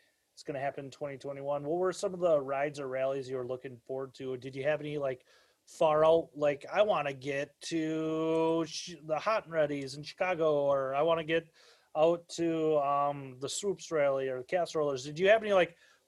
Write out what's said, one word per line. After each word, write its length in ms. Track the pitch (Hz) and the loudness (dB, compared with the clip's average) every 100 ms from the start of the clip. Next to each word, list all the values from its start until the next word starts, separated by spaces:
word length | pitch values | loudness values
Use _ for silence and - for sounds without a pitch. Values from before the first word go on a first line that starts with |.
| _ _ _ - | _ _ _ -16
is 80 | |
gonna 160 | - 139 | -10 -6
happen 260 | 139 147 135 | -4 -6 -10
in 60 | |
twenty 260 | - 143 135 | -10 -10 -10
twenty-one. 460 | 143 139 139 143 143 | -10 -8 -4 -2 -2
What 100 | 170 | 0
were 140 | 185 | 0
some 200 | 180 202 | -2 -4
of 60 | 180 | 0
the 200 | 175 151 | 4 4
rides 400 | 135 135 151 143 | 2 -2 -2 -4
or 80 | 135 | -6
rallies 420 | 131 135 139 127 | -2 -2 -2 -4
you 60 | 131 | -6
were 80 | 123 | -4
looking 320 | 127 135 120 - | -6 -8 -14 -10
forward 280 | 135 135 - | -8 -8 -10
to? 220 | 131 127 | -8 -8
Did 180 | 131 131 | -8 -4
you 80 | |
have 160 | 139 151 | -2 -2
any, 180 | 147 147 | -2 -4
like, 260 | 139 131 _ _ _ _ _ | -4 -6 _ _ _ _ _
far 360 | - 160 151 160 | 2 4 6 6
out, 240 | 165 - 147 | 6 2 -2
like, 300 | 147 143 - | 0 0 0
"I 100 | 175 | 2
wanna 300 | 214 165 147 | 4 2 0
get 360 | 135 139 139 143 - | -4 -4 -4 -6 -10
to 1040 | - 165 156 160 160 160 160 160 165 165 156 | -6 -2 -2 -2 -2 0 2 2 2 0 -2
Ch-, 280 | - 175 160 156 | -8 -12 -10 -4
the 140 | 147 | -2
Hot 240 | 214 220 156 | 0 0 0
and 80 | |
Ready's 420 | 165 147 143 135 143 | 0 0 0 -8 -10
in 80 | |
Chicago," 580 | 147 - 185 165 160 147 | -10 -4 -2 2 2 4
or, 340 | 143 139 131 139 | 4 2 0 0
"I 60 | |
wanna 200 | 165 165 | 2 0
get 240 | 160 165 156 _ - _ _ 156 | 0 -2 -2 _ -20 _ _ 2
out 320 | 165 170 - - | 4 4 -4 -4
to, 420 | 170 160 156 151 | -2 2 2 2
um, 560 | 139 143 143 143 135 127 | 2 2 0 -2 -8 -8
the 100 | 135 | -8
Swoops 420 | - 202 175 - | -4 -4 -4 -2
rally 360 | 156 143 135 135 | 0 2 2 -2
or 100 | 127 | -4
the 40 | 127 | -2
Casserollers"? 580 | 180 165 156 147 131 | -2 0 -2 -2 -2
Did 160 | 143 151 | -6 2
you 80 | 190 | 4
have 140 | 220 | 6
any, 100 | 208 | 6
like, 220 | 190 170 - _ _ | 4 4 -2 _ _